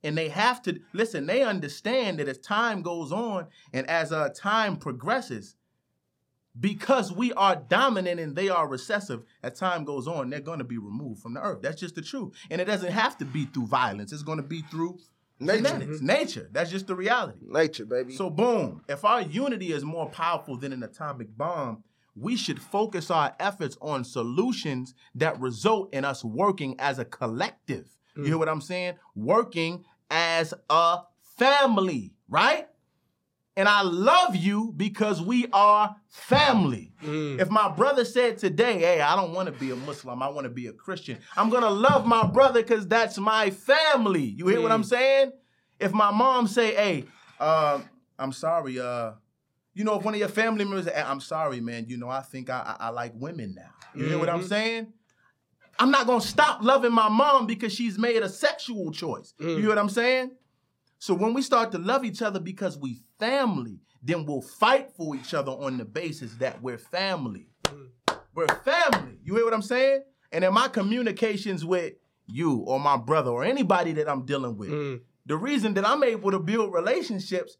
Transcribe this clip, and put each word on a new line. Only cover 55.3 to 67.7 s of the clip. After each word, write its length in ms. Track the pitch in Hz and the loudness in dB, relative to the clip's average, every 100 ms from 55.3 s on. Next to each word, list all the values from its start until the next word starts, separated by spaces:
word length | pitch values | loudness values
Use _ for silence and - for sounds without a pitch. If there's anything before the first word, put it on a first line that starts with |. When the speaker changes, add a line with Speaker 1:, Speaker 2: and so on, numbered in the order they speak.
| _ _ _ _ - | _ _ _ _ 2
Speaker 1:
I'm 120 | 247 | 4
not 160 | 277 240 | 4 4
gonna 140 | 240 | 2
stop 380 | - - 294 302 | 2 4 4 4
loving 300 | 214 269 240 | 4 4 4
my 160 | 226 214 | 4 4
mom 360 | 214 294 277 226 | 4 6 6 4
because 260 | 226 226 | -4 -4
she's 240 | 196 233 190 | -4 -6 -2
made 240 | 233 226 | 0 0
a 80 | 196 | -2
sexual 600 | - 285 - - 220 170 | 0 0 0 -8 -8 -6
choice. 420 | - 165 117 - _ | -6 -8 -8 -12 _
You 80 | 160 | -4
Speaker 3:
Mm. 120 | 170 | 0
Speaker 1:
hear 100 | 214 | 2
what 80 | 208 | 2
I'm 120 | 208 | 2
saying? 420 | 208 240 254 254 - _ _ _ _ _ _ | 0 2 0 -2 -10 _ _ _ _ _ _
So 120 | - | -2
when 200 | 175 214 | 0 2
we 80 | 247 | 0
start 300 | 269 247 226 | 2 2 2
to 60 | 185 | -2
love 260 | 180 269 | 0 0
each 180 | 240 - | -2 -4
other 200 | 220 196 | -4 -4
because 360 | 170 190 190 147 | -8 -6 -6 -6
we 220 | 139 117 _ _ | -10 -10 _ _
family, 600 | 220 277 254 165 117 95 _ _ | -2 0 0 -2 -6 -12 _ _
then 220 | 123 170 147 | -4 -4 -2
we'll 160 | 139 | -6
fight 500 | - - 214 277 269 - | -8 0 4 4 2 -10
for 180 | 160 139 | -8 -8
each 180 | 123 | -4
other 180 | 160 135 | -4 -4
on 240 | 135 139 127 | -4 -6 -6
the 80 | 107 | -6
basis 480 | 110 170 - 120 113 | -6 -8 -8 -12 -6
that 260 | 127 - | -6 -4
we're 160 | 123 117 | -10 -10
family. 720 | - 175 196 180 127 101 - _ | -8 -4 -2 -2 -6 -8 -16 _
Speaker 3:
Mm. 220 | - | -10